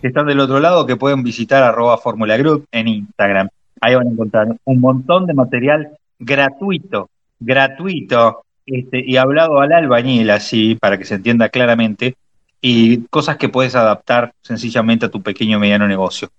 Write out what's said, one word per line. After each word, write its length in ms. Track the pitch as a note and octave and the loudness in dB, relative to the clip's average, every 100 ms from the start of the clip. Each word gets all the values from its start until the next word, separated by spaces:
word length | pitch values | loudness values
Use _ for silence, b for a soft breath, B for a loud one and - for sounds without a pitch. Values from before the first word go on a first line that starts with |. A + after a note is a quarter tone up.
que 60 | C3 | -2
están 180 | C3 D3 | -2 0
del 140 | C#3 | 0
otro 200 | C3+ C3+ | 2 2
lado 240 | D#3+ F3+ | 2 2
que 120 | C3 A#2+ | 0 -2
pueden 260 | C#3 C#3 | 0 -2
visitar 400 | B2 A#2 A2+ C#3 | -4 -6 0 4
arroba 340 | B2+ A#2 A#2+ A#2 | 4 2 2 0
Fórmula 400 | A#2+ A2 G#2+ A2 | -2 -4 -2 0
Group 300 | D3 D3+ D3 | 2 0 -2
en 160 | A#2+ A2+ | -6 -4
Instagram. 640 | G#2+ G2+ - G2+ G2 G2 _ _ _ | -4 -6 -2 0 0 -2 _ _ _
Ahí 140 | A2+ | 2
van 120 | B2+ B2 | 2 2
a 40 | |
encontrar 380 | A2+ A2 A2 A2 A2+ | -2 -2 0 0 -4
un 140 | - B2+ | -2 2
montón 440 | B2+ C3 B2+ F3 | 2 0 0 0
de 80 | F3+ | 0
material 560 | C#3+ B2+ B2 C3 D3+ D3 - _ _ | -2 0 -2 0 0 -2 -16 _ _
gratuito, 920 | A#2 C#3 C#3 C3+ G3 F3 - G#2+ F#2+ _ _ _ A2+ C3 | -4 0 0 -2 -6 -6 -6 -8 -8 _ _ _ -2 0
gratuito, 840 | C3+ - F#3 E3+ F#2+ B2 A#2 G#2+ _ _ - | 0 -2 -8 -8 -2 2 2 0 _ _ -10
este, 360 | C3 B2+ B2+ | -10 -6 -8
y 120 | B2+ B2+ | -2 0
hablado 440 | C3 C#3+ E3 C#3+ | 2 2 2 2
al 120 | C#3+ | 4
albañil, 580 | E3 D3+ A#2+ B2 B2 A2 | 2 4 0 2 0 2
así, 440 | G2+ - A#2 A2 | 0 0 0 0
para 240 | A2 G#2 G2 | 2 0 -2
que 60 | |
se 100 | F#2+ G#2 | -4 -6
entienda 320 | G#2 A#2 A2 | -2 0 0
claramente, 680 | B2+ B2 A#2 A2+ G#2 B2 B2+ _ _ _ _ | 0 0 2 0 -2 -6 -6 _ _ _ _
y 420 | C3 A#2 A2+ A#2+ A#2 | 0 4 4 2 0
cosas 260 | D3+ D3+ D3 | -4 -2 -2
que 120 | B2+ | -2
puedes 260 | B2+ C3 | 0 0
adaptar 580 | B2+ A2 - - A#2+ A#2+ _ | 2 2 0 0 -2 -2 _
sencillamente 640 | - A#2 A#2 A#2+ A2 A#2 A2+ | -12 -10 -4 -2 0 0 -2
a 40 | |
tu 120 | A2 | -6
pequeño 340 | G2 G2 A2 G#2+ | -8 -6 -2 0
o 40 | |
mediano 260 | G#2 G#2 G#2 | 0 0 0
negocio. 400 | F#2+ F#2 - G2+ | -2 -4 -6 -14